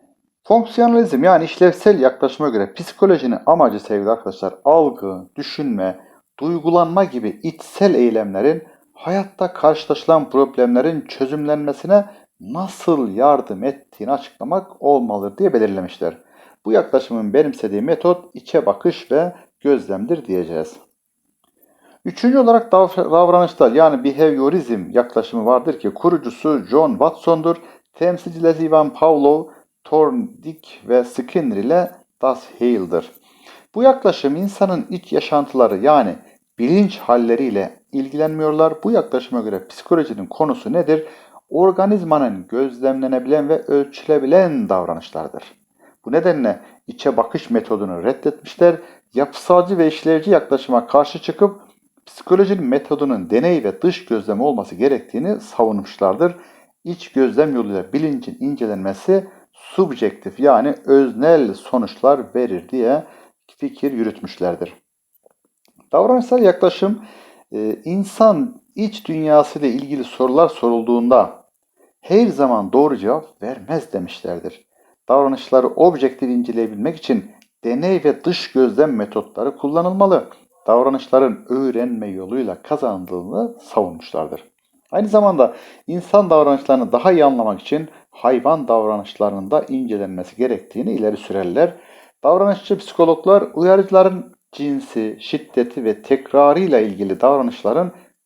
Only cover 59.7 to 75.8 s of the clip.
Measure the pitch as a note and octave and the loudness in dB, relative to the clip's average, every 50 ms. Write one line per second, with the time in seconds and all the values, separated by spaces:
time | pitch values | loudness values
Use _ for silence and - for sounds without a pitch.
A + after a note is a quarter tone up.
59.7 | - - F#3+ E3+ C3 A#2 A3 G3+ - - - G3 - - C3 C#3+ C3 G#2+ A#2+ D3 | -4 -2 -2 -2 -2 -2 -4 -4 -4 -6 -12 -14 -6 0 2 4 4 4 2 0
60.7 | - - - - C#3 C#3 C#3 B2+ A2 A2+ C3+ D#3+ E3+ D#3 C3+ G#2+ G2 - - - | -4 -4 0 4 4 4 4 2 0 0 2 4 4 4 4 0 -2 -6 -8 -6
61.7 | - B2 A2+ - - - - C3 C#3+ C3+ A2+ - - B2 B2 A#2 B2 A#2 - - | -4 -4 -4 -6 -6 0 2 2 2 2 0 -4 -4 -4 -2 -2 -4 -6 -8 -6
62.7 | - C3 A#2 A2+ C#3 D#3 - - - - _ _ _ _ _ _ _ _ - C#3 | -4 -2 0 0 0 -2 -4 -8 -16 -20 _ _ _ _ _ _ _ _ -12 -12
63.7 | C3 - - C#3+ C3+ A#2 A2+ G#2+ - - - F#2 - - F2+ F2+ E2+ E2 F2+ E2 | -8 -6 -6 -4 -4 -4 -4 -6 -6 -8 -12 -14 -10 -6 -6 -6 -4 -6 -8 -12
64.7 | - _ _ _ _ _ _ _ _ _ _ _ _ _ _ _ _ _ _ _ | -12 _ _ _ _ _ _ _ _ _ _ _ _ _ _ _ _ _ _ _
65.7 | _ _ _ _ - D#3 F#3+ A3 B3+ B3+ A#3+ - B3+ B3 A3+ F#3 F3+ - - F3+ | _ _ _ _ 0 2 2 4 2 2 0 0 0 2 4 4 4 4 2 0
66.7 | - - - G3 G#3+ A3 - - - - - - _ _ _ _ - G#2+ G#2+ A2 | 0 0 -2 -2 -2 -4 -8 -14 -20 -20 -20 -20 _ _ _ _ -8 -6 -6 -4
67.7 | - - - D#3+ F3 G3 G3 G3 - - A3 A3 G3+ D3+ C3+ A#2+ - - _ _ | -6 -6 -8 -6 -4 -4 -4 -4 0 2 4 4 4 2 0 -4 -8 -12 _ _
68.7 | _ F#3+ G#3+ G#3 - - - - D#3+ D#3+ D#3 D#3 D3+ D3+ C#3+ - - D3+ D3 C3+ | _ -6 -6 -6 -6 -8 -10 -8 -6 -4 0 4 4 4 4 4 0 -2 0 0
69.7 | A2+ C3+ C#3 C#3 C#3+ C#3 B2 - - - B2+ B2+ B2+ D3+ E3+ D#3 - - - A#2+ | 0 -2 -4 -6 -6 -6 -6 -8 -4 -2 0 2 4 4 2 2 2 0 0 0
70.7 | A#2 A#2 A2+ A#2 A#2+ A#2+ A#2 A#2+ C3 A#2+ G2 - - - _ _ _ _ _ _ | 0 0 0 0 0 0 2 4 4 4 4 2 -2 -12 _ _ _ _ _ _
71.7 | _ _ _ _ _ _ - - F3+ G#3 A#3+ G#3+ D#3 C3+ C#3+ C3 A#2+ A2 G2+ F#2 | _ _ _ _ _ _ -4 0 2 4 4 2 2 0 0 0 0 0 -2 0
72.7 | - C3 D3 D3+ C#3 G#2 F#2+ G#2 B2+ D#3 D#3 - _ _ G2+ A2 C3 B2 F#2 F#2 | 2 2 2 2 0 -2 -2 -2 -4 -4 -6 -10 _ _ -12 -12 -12 -12 -10 -8
73.7 | D#3 D#3+ - - - G2 F2+ F2 - - - F#2 F2 E2+ E2+ F2+ - - _ _ | -6 -6 -6 -6 -8 -8 -8 -10 -12 -12 -10 -10 -10 -10 -10 -12 -16 -18 _ _
74.7 | _ _ _ _ _ _ _ - B2 C#3 C#3+ C#3 C3+ - - - - C3 B2 - | _ _ _ _ _ _ _ 0 2 2 2 2 -2 -4 -2 0 2 2 2 2
75.7 | - - | 2 4